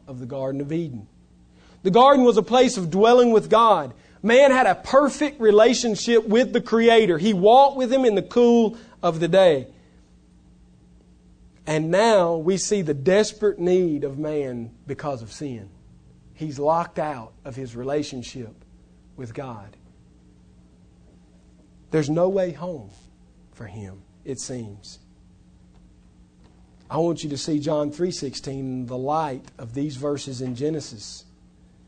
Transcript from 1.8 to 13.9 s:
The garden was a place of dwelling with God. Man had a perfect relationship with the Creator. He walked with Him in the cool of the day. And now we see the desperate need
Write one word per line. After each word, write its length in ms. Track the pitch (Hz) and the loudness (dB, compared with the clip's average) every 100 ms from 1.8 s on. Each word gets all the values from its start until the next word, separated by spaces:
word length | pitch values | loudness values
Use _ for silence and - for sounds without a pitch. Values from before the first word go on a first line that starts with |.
The 80 | 190 | 0
garden 340 | 208 269 285 | 6 6 6
was 120 | 247 214 | 4 4
a 60 | |
place 340 | 202 247 254 - | 2 2 2 0
of 140 | 170 | -4
dwelling 420 | 185 226 247 240 | 2 4 6 6
with 160 | 220 156 | 2 4
God. 460 | 220 226 185 135 - _ _ | 4 4 2 -2 -14 _ _
Man 280 | 208 247 277 | 2 6 6
had 160 | 254 214 | 6 2
a 80 | |
perfect 680 | 175 - 269 285 - 294 294 | 0 2 2 2 0 -4 0
relationship 880 | 220 208 226 233 240 208 - 233 220 | 4 6 6 4 -2 -4 0 2 2
with 240 | 220 262 | 2 2
the 80 | 233 | -2
Creator. 580 | - 226 226 226 214 156 | -2 2 4 4 4 2
He 140 | 208 | 0
walked 440 | 190 202 247 277 269 | 2 6 6 6 2
with 140 | 247 | -2
Him 140 | 269 | 0
in 120 | 247 196 | 2 0
the 60 | |
cool 540 | 180 240 240 233 220 - - - | 0 2 4 4 2 -2 -16 -6
of 160 | 175 165 | -4 -2
the 100 | 165 | 2
day. 400 | 190 185 139 120 - _ _ _ _ _ _ _ _ _ _ _ _ _ _ _ _ _ _ | 4 4 4 -2 -16 _ _ _ _ _ _ _ _ _ _ _ _ _ _ _ _ _ _
And 280 | - 156 160 | -6 -4 -2
now 420 | 180 233 208 170 | 0 4 4 2
we 220 | 170 160 190 | 0 -2 -2
see 260 | - 208 | -2 -2
the 100 | 156 | -2
desperate 680 | 139 135 196 214 - 208 175 | -2 2 2 2 -2 -2 -2
need 420 | 175 180 175 | 0 2 0